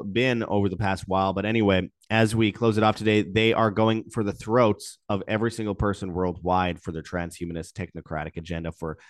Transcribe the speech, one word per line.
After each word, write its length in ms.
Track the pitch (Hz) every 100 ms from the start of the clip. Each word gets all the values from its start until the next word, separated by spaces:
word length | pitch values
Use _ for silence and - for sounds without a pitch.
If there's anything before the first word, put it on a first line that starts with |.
| 101
been 320 | 101 131 117
over 240 | 110 101 101
the 80 | 90
past 280 | 101 95 -
while. 240 | 95 95
But 120 | 95
anyway, 460 | 101 113 101 95 90 _ -
as 220 | 113 110
we 200 | 110 110
close 260 | 98 117 107
it 60 |
off 100 | 110
today, 280 | 104 107 107
they 300 | 101 98 113
are 200 | 110 110
going 320 | 92 110 110 110
for 120 | 120
the 100 | 101
throats 640 | - - 120 113 101 - - -
of 160 | 101 -
every 240 | 107 113
single 240 | 110 107
person 380 | 98 104 95 95
worldwide 680 | 87 92 87 87 92 92 82
for 120 | -
their 100 | 80
transhumanist 720 | 78 87 85 - 85 82 80
technocratic 640 | - 87 82 - 78 76 85
agenda 340 | 82 82 82
for 280 | - 82 76 -